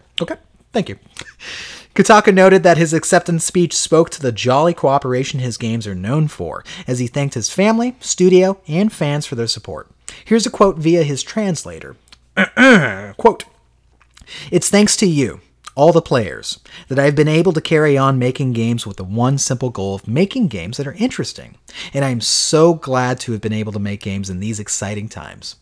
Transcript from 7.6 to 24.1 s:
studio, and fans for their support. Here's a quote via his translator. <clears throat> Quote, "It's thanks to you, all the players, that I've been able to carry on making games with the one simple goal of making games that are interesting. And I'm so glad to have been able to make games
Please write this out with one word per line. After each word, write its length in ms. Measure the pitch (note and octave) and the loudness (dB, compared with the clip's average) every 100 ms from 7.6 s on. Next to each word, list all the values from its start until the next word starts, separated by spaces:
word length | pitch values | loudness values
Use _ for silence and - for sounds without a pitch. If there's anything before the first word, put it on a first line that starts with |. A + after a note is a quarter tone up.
| G3+ A3+ B3 B3 | 2 2 -2 -6
studio, 600 | - - F3+ F3+ F#3 F#3+ - | -8 2 4 6 4 0 -4
and 240 | D#3 G#3+ | -2 -2
fans 340 | - D3 D3 - | -2 -4 -4 -6
for 100 | A#2+ | -6
their 120 | A#2 | -6
support. 420 | - - D#2+ - _ - - - | -6 -10 -14 -16 _ -20 -20 0
Here's 200 | A3+ G#3+ | 0 0
a 60 | |
quote 260 | - G3+ D#3+ | 2 2 2
via 260 | D#3 E3+ | 2 2
his 200 | D3 C3+ | 2 -4
translator. 720 | - - G3+ D#3+ F#2 D#2+ C#2+ - _ _ _ - | -6 -4 -4 -4 -8 -14 -16 -20 _ _ _ -4
<clears throat> 800 | F#3 - C4 A3 C3 - - - | -2 4 6 6 4 -4 -12 0
Quote, 280 | A3+ - - _ _ _ _ _ _ _ - - - | 2 2 -6 _ _ _ _ _ _ _ -20 -18 -4
"It's 180 | F3 - | -2 2
thanks 260 | G3+ G#3 - | 4 4 2
to 80 | G3 | 2
you, 340 | D3 A#2 D2 _ _ - - | 2 -2 -4 _ _ -10 4
all 160 | D3+ | 4
the 100 | E3+ | 6
players, 580 | - C3+ F#2+ A1+ - - _ - - | 2 0 -2 -6 -12 -14 _ -20 -4
that 120 | C3 | 0
I've 160 | C#3 D3 | 2 2
been 120 | D3+ | 2
able 260 | D#3 F3 | 4 2
to 80 | D#3 | 0
carry 360 | - D#3 D3+ C#3 | 0 2 4 4
on 220 | C3+ C3 | 2 2
making 340 | B2 B2+ C3+ | 0 -2 -2
games 320 | A2+ A2+ A#2 - | 0 0 -2 -6
with 120 | - | -10
the 60 | |
one 340 | F#2 G#2+ B2 C#3 | -6 0 0 0
simple 320 | - B2 B2+ | -2 -2 -4
goal 260 | A#2 G2 G2 | -4 -6 -6
of 120 | - | -4
making 400 | B2 G3 C4 G3 | 0 0 0 -2
games 280 | F3 - - | -2 -8 -8
that 100 | C#3 | -10
are 60 | |
interesting. 600 | F3 B3+ - C3+ - - - _ - - | -4 -4 -4 -8 -12 -18 -20 _ -18 -8
And 120 | C#3 C3+ | -4 -2
I'm 160 | A#2+ | -2
so 520 | - - - D#3 E3 E3 | -2 -2 2 4 4 4
glad 440 | - B2+ B2 B2 | -2 -2 -2 -4
to 100 | - | -6
have 100 | A2 | -6
been 120 | G#2+ | -4
able 180 | G#2+ G#2+ | -4 -4
to 60 | G#2 | -6
make 220 | G2+ G2+ | -6 -6
games 280 | G#2 | -6